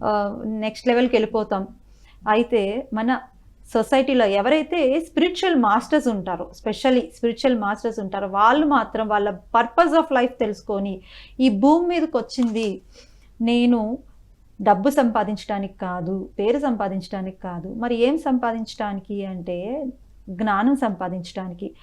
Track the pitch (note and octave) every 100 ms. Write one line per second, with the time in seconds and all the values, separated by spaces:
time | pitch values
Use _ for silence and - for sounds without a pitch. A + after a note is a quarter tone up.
0 | - G#3 G3+ A#3 G#3+ A3 G#3+ A3 B3+ A#3+
1 | B3 A#3+ A3 A3 G#3+ G3 G3 - - -
2 | - - F3+ G#3+ A#3 A#3 G3 A3+ - G#3+
3 | A#3 B3+ - - - - - A#3 A3 C4+
4 | C4 B3+ G#3+ G3 G#3+ D#4 D4+ F4 C4 D4
5 | E4 - F4 F4+ F#4 D#4 A3 A3 - D4+
6 | B3 G#3 F3+ E3+ - - A3 G#3 C4+ B3+
7 | - - A#3 A#3 C4+ A#3+ G3+ G#3 A#3 A3
8 | G3 G3 G3 G3 A3 C#4 D#4 C#4 A3 A3
9 | G#3+ G#3 G3+ F#3+ - A#3 A#3+ - E4+ D#4+
10 | D#4+ C4 B3 - A3 G3+ - G3+ G3+ F#3+
11 | - - - - B3+ G3 C4+ E4 F4 F4
12 | D#4+ B3 A3+ - A#3+ A3 G#3+ F#3+ - -
13 | - - - - A#3 A#3+ A#3+ A#3+ G#3+ B3+
14 | - - - - _ - G#3 F#3 G#3+ C#4+
15 | A#3+ A3 G#3 G3+ - G3+ G3 - F#3 F3+
16 | E3+ F#3+ - - G#3 C#4 C#4+ A3 G3+ F#3+
17 | F3+ G3 F#3 F#3+ F#3 F3 F#3 A3+ A#3+ A#3
18 | B3 D#4+ D4+ B3+ A#3 A3+ A3 - G#3 G3
19 | G3 G3+ G3 F#3 F3+ F3 G3 C#4+ C4 -
20 | - - - F3+ G#3+ G3 A#3 C#4 A#3 F3+
21 | F#3 F3+ F3 G3+ F#3 F3 - -